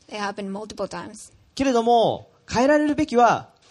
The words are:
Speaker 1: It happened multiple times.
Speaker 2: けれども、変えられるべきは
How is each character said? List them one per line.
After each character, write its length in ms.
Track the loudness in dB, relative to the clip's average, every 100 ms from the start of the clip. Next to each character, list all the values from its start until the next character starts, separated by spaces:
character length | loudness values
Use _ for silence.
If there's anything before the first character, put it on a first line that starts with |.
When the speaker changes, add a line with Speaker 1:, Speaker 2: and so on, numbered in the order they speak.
| -16
Speaker 1:
It 80 | -8
happened 340 | -8 -8 -10
multiple 340 | -10 -12 -10 -8
times. 420 | -8 -14 -18 -20 _ _ -2
Speaker 2:
け 80 |
れ 80 | 0
ど 100 | 2
も、 480 | 4 2 2 -2 -10 _ -6
変 140 | 0 2
え 20 |
ら 100 | 2
れ 100 | 2
る 80 | -2
べ 100 | 0
き 100 | 4
は 360 | 4 2 -4 _ _